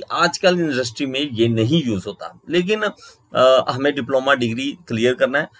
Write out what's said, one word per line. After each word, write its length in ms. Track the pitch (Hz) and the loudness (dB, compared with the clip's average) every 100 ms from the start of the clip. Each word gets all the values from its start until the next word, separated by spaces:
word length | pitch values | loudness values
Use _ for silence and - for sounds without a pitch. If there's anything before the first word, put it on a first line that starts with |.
| - | -6
आजकल 480 | 143 170 - 190 180 | -2 0 2 2 2
इंडस्ट्री 460 | 160 127 123 - 139 | 0 -2 -4 -4 -6
में 140 | 131 | -4
ये 260 | 147 110 117 | -4 0 2
नहीं 340 | 113 113 165 | 2 2 2
यूज 200 | 127 101 101 | 0 -4 -6
होता, 240 | - 82 - - | -12 -14 -16 -4
लेकिन, 320 | 170 185 214 | -2 0 -2
अ, 840 | 208 - - - _ - 127 131 - | -4 -6 -20 -20 _ 2 4 4 2
हमें 240 | 123 139 139 | -2 -2 -2
डिप्लोमा 380 | 123 135 135 | -2 -2 2
डिग्री 360 | 135 120 113 139 - - | 0 0 -4 -6 -8 -8
क्लियर 260 | 113 120 | 0 0
करना 260 | 127 131 139 | 2 0 -2
है 100 | 156 | -6